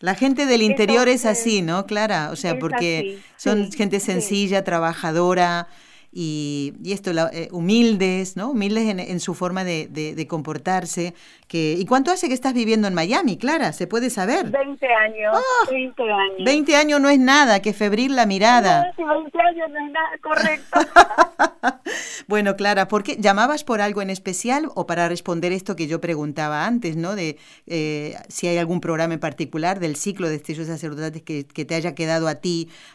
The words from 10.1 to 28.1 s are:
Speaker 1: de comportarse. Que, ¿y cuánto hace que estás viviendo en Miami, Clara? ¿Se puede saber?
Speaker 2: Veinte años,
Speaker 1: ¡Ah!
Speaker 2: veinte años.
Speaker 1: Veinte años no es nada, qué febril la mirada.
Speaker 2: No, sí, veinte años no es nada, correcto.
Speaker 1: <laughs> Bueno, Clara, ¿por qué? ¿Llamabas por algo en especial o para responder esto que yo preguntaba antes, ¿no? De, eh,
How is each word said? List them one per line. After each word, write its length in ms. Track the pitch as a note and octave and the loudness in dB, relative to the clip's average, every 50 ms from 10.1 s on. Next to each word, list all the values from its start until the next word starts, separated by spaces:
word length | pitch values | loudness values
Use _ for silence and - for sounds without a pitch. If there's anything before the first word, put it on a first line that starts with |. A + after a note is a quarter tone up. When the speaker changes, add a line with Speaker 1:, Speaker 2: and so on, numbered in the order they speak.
| D#3+ | -6
Speaker 1:
de 120 | D#3 D3+ - | -8 -6 -6
comportarse. 840 | E3+ D#3+ C3+ D#3 D3+ C3+ - F#3 F#3 F#3 F3 E3 - F3+ E3+ F3+ F3 - - - - _ _ _ | -6 -6 -6 -6 -8 -6 -2 -2 0 0 -2 -4 -6 -6 -6 -6 -8 -14 -20 -20 -20 _ _ _
Que, 240 | - E3 D#3 D#3 D#3+ | -2 0 0 0 0
¿y 80 | F3+ F#3+ | 0 2
cuánto 260 | - B3+ C4+ C#4 F4 | 2 2 2 4 2
hace 160 | F4+ F4+ F4+ B3+ | 0 0 0 -2
que 60 | C4 | -2
estás 200 | B3 - C4+ A#3+ | -2 -2 -2 0
viviendo 320 | B3 A3+ G#3+ A3 A3 G#3 | 0 2 2 2 2 2
en 80 | G3 F3+ | 2 0
Miami, 420 | E3 D#3+ F#3 B3+ F4+ F4+ A#3 E3 | 0 0 0 0 2 2 0 0
Clara? 360 | - A3+ C4+ D#4+ D#4+ B3 D3+ | 0 -2 -2 0 0 0 -2
¿Se 160 | D#3 - F3+ F3+ | -2 -4 -4 -2
puede 220 | G#3+ A#3 B3+ B3 | -2 -2 -2 -2
saber? 360 | A#3+ G#3 F3+ G#3 D4 G4 C#4 G#3 | -2 -2 0 0 0 0 0 0
Speaker 2:
Veinte 360 | C4+ C#4 C4+ C#4 C#4 - C#4 B3+ A#3 | -2 -2 -2 -4 -4 -4 0 2 4
años, 400 | A3 G#3+ A3 A3 - G#3+ G#3+ - | 2 2 0 -2 -2 0 0 2
Speaker 1:
¡Ah! 320 | A4+ B4+ C5 B4+ A#4+ G#4 C4+ | 2 2 2 2 2 2 2
Speaker 2:
veinte 320 | C4 C4 C4 B3+ - - A#3 | 0 -2 -4 -4 -4 -4 -2
años. 400 | A3 G#3 G3 G3 G3 F#3+ F#3 F#3+ | 0 2 2 0 0 -2 0 0
Speaker 1:
Veinte 320 | B3 C#4+ D#4 C#4+ D#4+ D4 | 2 2 2 4 4 4
años 240 | C#4+ D4+ D4+ D4 C#4+ | 4 4 4 2 4
no 80 | C#4 C#4+ | 6 6
es 100 | C#4+ C4 | 6 6
nada, 420 | B3+ C4 C#4 D4+ C#4+ A#3 G3+ G3 | 6 6 6 6 6 6 4 4
qué 120 | - G#3+ | 2 -2
febril 420 | G3 - G#3+ G#3 G3+ G#3+ B3+ C#4 C#4 | 0 0 0 2 2 2 2 2 2
la 120 | B3+ A3+ | 2 2
mirada. 600 | G3+ F#3+ F#3 G#3 A3+ B3 A#3+ G#3 F#3 E3 - - | 2 2 4 6 6 6 6 6 6 4 4 2
Speaker 2:
No, 60 | F4+ - | 0 -2
sí, 60 | - E4 | -4 -2
veinte 340 | D4+ D4+ D#4 D#4 C#4+ - E4+ | 0 0 -2 -2 -2 0 2
años 300 | E4+ F4 E4+ E4 D#4+ D4+ | 2 2 2 0 -6 -6
no 160 | D4 D4 C#4+ | -6 -8 -8
es 60 | D4 | -4
nada, 260 | C#4+ D#4+ D#4+ D#4+ D#4+ D#4 | -4 -4 -4 -4 -6 -10
correcto. 580 | - D#4 D#4 D4+ D#4 D#4+ D#4 D4+ - - - C#4 D#4 | -4 -2 -2 0 0 0 -2 -4 -6 0 0 0 0
Speaker 1:
<laughs> 1000 | - - F4 E4+ - - - E4+ F4 - - - - - _ - B3 B3 - _ F4 - - - - - - - | 6 6 6 6 6 4 2 2 2 2 0 -2 -2 -2 _ -4 -4 -4 -4 _ -8 -8 -8 -8 -10 -12 -14 -4
Bueno, 300 | - G#3 G#3+ G#3 G3 G3 | -2 0 2 2 0 0
Clara, 320 | G3+ G3+ G3+ G#3 G3 F#3+ - | 0 0 2 2 2 2 2
¿por 140 | G#3+ G#3 | 0 -2
qué? 140 | G3+ G3+ - A3+ | -2 -4 -4 2
¿Llamabas 460 | G3 G#3 G3 G#3 A#3 C4+ D4+ D4 - | 4 4 4 4 2 2 0 -2 -2
por 160 | - A3+ G#3 | -2 -2 0
algo 180 | G3+ G#3 G3+ G#3 | 0 -2 -2 -4
en 80 | G3 F#3+ | -4 -6
especial 600 | F#3+ F#3+ - F#3+ F3+ - - A#3 C4 D4 D#4+ - - | -6 -6 -6 -8 -8 -4 -2 -2 -2 -2 -2 -4 -6
o 120 | F#3+ E3+ | -6 -4
para 220 | - E3+ E3+ E3+ E3+ | -2 0 0 0 0
responder 440 | F3 E3+ - F#3 E3+ E3+ E3+ F3 | -2 -4 -4 -4 -4 -2 -2 -2
esto 240 | F#3 F#3+ F#3+ - F#3+ | -2 -4 -4 -6 -6
que 100 | D#3+ E3 | -6 -4
yo 140 | D3 E3 - | -4 -4 -4
preguntaba 640 | - E3+ E3 D3+ D3 D3 C#3+ D#3 D3+ D3+ D3+ D3 E3+ | -2 -4 -4 -4 -4 -6 -4 -4 -4 -2 -2 -2 -2
antes, 320 | A3 A#3+ A#3+ G#3 E3 D#3 | -2 -2 -2 -2 -4 -4
¿no? 180 | E3 E3 F3+ G#3+ | -4 -4 -4 -4
De, 240 | G3+ E3+ D#3 D3 - - - - _ _ | -4 -4 -6 -6 -10 -18 -20 -20 _ _
eh, 480 | - E3+ D#3+ D3+ D3+ D3+ D3 D3 D3+ | -6 -4 -4 -2 -4 -4 -6 -6 -10